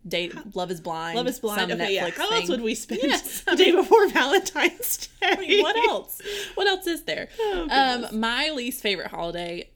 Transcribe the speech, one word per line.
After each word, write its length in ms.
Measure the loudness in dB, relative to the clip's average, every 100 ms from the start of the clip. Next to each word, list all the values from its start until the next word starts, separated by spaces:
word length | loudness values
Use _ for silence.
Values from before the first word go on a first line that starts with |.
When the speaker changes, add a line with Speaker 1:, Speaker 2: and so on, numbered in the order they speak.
| -4
Speaker 1:
Date, 280 | -4 -4
Speaker 2:
How 80 | -8 -10
Speaker 1:
Love 180 | -8 -6
is 80 | -6
Blind. 380 | -8 -8 -4 -4
Speaker 2:
Love 100 | -4
is 120 | -4
Blind. 320 | -4 -2 -2
Speaker 1:
Some 100 | -2
Speaker 2:
Okay, 140 | -2
yeah. 140 | -2 -2
Speaker 1:
Netflix 40 | -2
Speaker 2:
How 140 | 0
else 100 | 0
Speaker 1:
thing. 80 | 0
Speaker 2:
would 100 | -2
we 140 | -2
spend 260 | -4 -6 -2
Speaker 1:
Yes. 380 | 0 0 -2 -6
Speaker 2:
the 160 | 0 4
day 140 | 6
before 340 | 6 8 8 8
<laughs> 20 |
Valentine's 960 | 4 4 2 2 0 0 0 -6 -4 -8 -2
Day? 80 | 0
Speaker 1:
I 60 | 0
mean, 220 | 2 4
what 140 | 4 4 2
else? 320 | 0 -6 -14 -10 -8 -8 0
What 100 | 0
else 200 | 0 -2
is 180 | -4
there? 240 | -4 -6 -6 -4
Speaker 2:
Oh, 300 | -2 -2 0
Speaker 1:
Um, 300 | 2 2 0
Speaker 2:
goodness. 100 | -4
Speaker 1:
my 380 | -2 -2 0 -2
least 320 | -2 -6 -4
favorite 260 | -2 -2 -4
holiday 600 | -6 -6 -6 -6 -8 -12